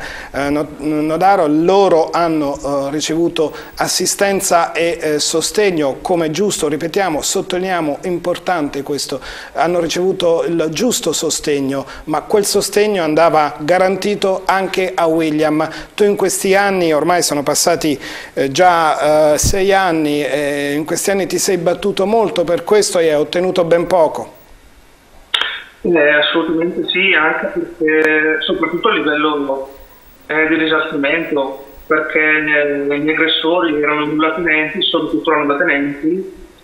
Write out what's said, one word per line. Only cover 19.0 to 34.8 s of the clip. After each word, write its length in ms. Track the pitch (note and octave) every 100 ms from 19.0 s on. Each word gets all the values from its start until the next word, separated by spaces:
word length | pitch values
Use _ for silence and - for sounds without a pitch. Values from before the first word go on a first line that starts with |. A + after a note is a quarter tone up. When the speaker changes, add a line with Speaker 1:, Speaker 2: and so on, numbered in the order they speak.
| D3 D3+ D#3 D3
Speaker 1:
eh, 20 |
sei 340 | - G3 F#3+
anni, 540 | F#3+ F#3 D#3+ D3+ D3 C#3
eh, 480 | C#3 C#3+ C#3+ C#3+
in 100 | C#3+
questi 260 | D#3 E3+ -
anni 160 | G3 F3
ti 120 | F3+
sei 180 | - F3+
battuto 480 | F3 E3+ G3+ F#3+ F#3+
molto 380 | A3+ G#3 -
per 220 | E3 E3+ -
questo 340 | G#3+ G3 F3+
e 140 | E3
hai 20 | D3
ottenuto 480 | D3+ F3 F#3 F3+
ben 120 | E3+ E3+
poco. 560 | E3+ F3+ D3+ - A2+ - - - - - - - _ - - - - - - -
Speaker 2:
Eh, 280 | - E3 D3
assolutamente 800 | D3 D3 E3 D#3+ E3 F3 - D#3+
sì, 240 | F3+ F#3+
anche 460 | E3 D#3+ D#3+ - F3+
perché, 760 | - - D#3 D#3 D#3 D#3 D#3 D#3
soprattutto 460 | - F#3+ D#3+ E3+ -
a 60 |
livello, 760 | D#3+ D3 D3 D3+ D3 C3+ C3+ C3 - - - - - -
eh, 220 | D3+ D#3
di 80 | D#3+
risarcimento, 1120 | D#3 D#3 D#3 D3+ C#3 E3 D3+ D3 C3+ - - - -
perché 340 | D#3 D#3 D#3+
ne-, 800 | D#3 D#3 D3+ D3 D3 C#3+ C#3 C#3+
gli 100 | D#3
aggressori 680 | D#3 D#3+ - D#3+ F3 E3+ D3
erano 260 | D3 D3 D3
nullatenenti, 760 | D3+ D#3+ F3 E3+ D#3 D#3 G3